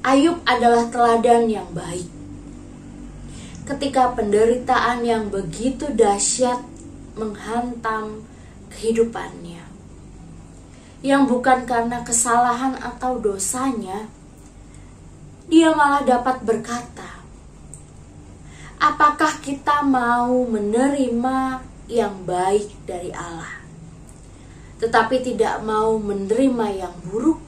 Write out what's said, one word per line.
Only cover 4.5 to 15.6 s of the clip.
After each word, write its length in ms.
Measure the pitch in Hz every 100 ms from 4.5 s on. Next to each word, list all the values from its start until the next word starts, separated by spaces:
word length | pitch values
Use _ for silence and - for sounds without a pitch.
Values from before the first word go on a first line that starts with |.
| 247 247 247 226 240
yang 320 | 233 226 208
begitu 560 | 196 170 - 247 269 294
dahsyat 720 | 220 240 302 - - 247 247 - - - - - -
menghantam 1040 | 220 202 214 233 247 233 226 220 214 214 220 - - - -
kehidupannya, 960 | - 220 226 233 185 180 175 170 170 - - - - - - - - - - - - - -
yang 240 | 269 277
bukan 400 | 254 240 262 247
karena 400 | - 233 233 240
kesalahan 720 | 240 233 247 240 247 240 269 254
atau 400 | 247 - 254 254
dosanya, 960 | 214 196 - 254 269 226 190 196 220 - - - - - - - - - - - - - -
dia 240 | 320